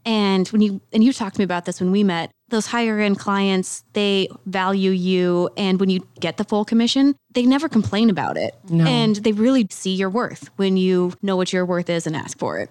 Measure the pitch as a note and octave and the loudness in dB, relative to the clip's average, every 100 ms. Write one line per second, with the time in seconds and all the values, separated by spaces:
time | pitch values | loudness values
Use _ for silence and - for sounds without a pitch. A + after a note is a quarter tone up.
0 | - A3 G3+ F#3+ F#3 A3 G#3+ G3 _ A3 | -4 0 2 2 0 2 0 0 _ 2
1 | A#3 C4+ G3+ - F#3+ F3 E3+ F3 F3+ G3 | 2 2 -4 -2 -2 -2 -4 -4 0 2
2 | G#3 E3+ E3 _ - A3+ G#3+ A#3+ A#3 G#3+ | 2 0 -4 _ -6 -4 -2 -2 -2 0
3 | G#3 G3 - G3 G3 F#3+ F#3 - _ - | 0 0 -2 0 2 0 -2 -8 _ -2
4 | G3+ G3 F#3 - - F#3+ F#3 G3 F#3+ F#3+ | 0 0 -2 -6 -8 -2 0 2 2 0
5 | F3+ F#3 F3+ F3 F3 - G3 F#3 F#3+ F#3 | 2 2 2 0 -2 -2 0 2 2 0
6 | - - E3 D#3+ G#3 G#3 G#3+ A#3 A#3 C4+ | -4 -8 -8 -6 -2 -2 0 2 2 2
7 | C#4 C#4 _ - B3 C#4 D#4 A3+ - G3+ | 2 0 _ 0 2 2 2 0 0 2
8 | A3+ E3+ G2 D2+ G2 - - E3 E3 A#3+ | 2 2 -2 -2 -6 -8 -2 2 2 4
9 | A3+ G#3 A3 G#3 A3+ C4+ G#3 - F#3+ F#3+ | 2 0 0 2 2 2 0 -4 -6 -2
10 | F#3+ G3+ A3+ - - - G3 F#3+ F#3 F3+ | -2 -2 -4 -8 -14 -4 0 2 2 2
11 | F3+ F3 G3 F#3+ F3+ F#3 F3+ F3 F3 E3+ | 0 -2 -2 -2 0 -2 -2 -2 -2 -4
12 | E3 D#3 - - C#3 D#2+ - | -4 -6 -8 -8 -6 -6 -6